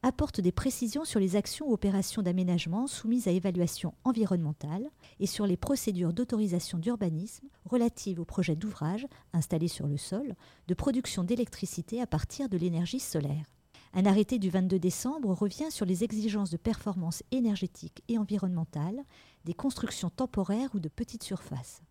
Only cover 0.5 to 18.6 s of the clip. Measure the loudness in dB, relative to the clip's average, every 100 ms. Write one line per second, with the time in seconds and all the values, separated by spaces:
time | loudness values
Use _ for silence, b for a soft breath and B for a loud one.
0.5 | 2 -2 0 -2 -2 0 2 4 2 0
1.5 | -4 0 2 2 2 0 0 0 2 2
2.5 | 2 2 -2 -2 -4 0 2 4 2 2
3.5 | 2 0 0 -6 -2 0 2 2 2 0
4.5 | -2 -4 -4 -6 _ B B -4 0 0
5.5 | 0 2 0 0 0 2 2 0 2 2
6.5 | 2 0 -2 -2 0 0 0 -4 -12 -20
7.5 | _ -2 2 2 0 -6 -4 -4 0 2
8.5 | 2 -2 -2 -2 -2 -6 B B -2 0
9.5 | 0 0 -2 -2 -2 -4 -6 -4 -8 B
10.5 | B -4 0 2 2 0 -2 0 0 0
11.5 | -2 -6 -6 -6 -4 0 0 -2 -4 -2
12.5 | 0 2 0 0 -2 -2 -2 0 -2 -6
13.5 | _ _ B B 4 6 6 6 2 2
14.5 | 2 4 4 2 0 -2 -2 0 2 0
15.5 | 0 -6 -2 0 2 0 0 0 0 0
16.5 | -2 -2 -2 -2 -2 -2 -4 -2 0 2
17.5 | 2 -2 -6 -14 -16 -2 -2 0 0 0
18.5 | 0